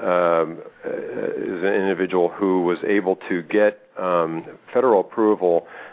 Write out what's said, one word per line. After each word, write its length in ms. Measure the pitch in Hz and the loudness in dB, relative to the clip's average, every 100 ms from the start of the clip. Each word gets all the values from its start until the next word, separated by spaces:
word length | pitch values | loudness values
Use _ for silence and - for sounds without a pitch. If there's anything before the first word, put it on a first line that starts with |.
um, 540 | 95 90 87 85 80 80 - - - | 0 2 4 2 0 -4 -16 -14 -8
uh, 40 | |
is 760 | - - - - - - 90 | -8 -8 -6 -6 -6 -6 -2
an 100 | 95 | -2
individual 540 | 101 95 87 92 90 87 | 0 0 0 0 2 0
who 340 | - 101 92 | 0 0 2
was 160 | 87 87 - | 0 -2 0
able 300 | 101 92 92 - | 0 0 -2 -2
to 120 | 90 | -6
get, 360 | 78 104 104 - - - | -2 2 2 0 -10 -8
um, 460 | 92 87 82 82 82 - - | 0 0 0 -4 -10 -18 -4
federal 260 | 123 127 101 | 0 4 4
approval 680 | 90 - 107 104 90 85 - - - | 2 0 2 2 2 2 -2 -14 -20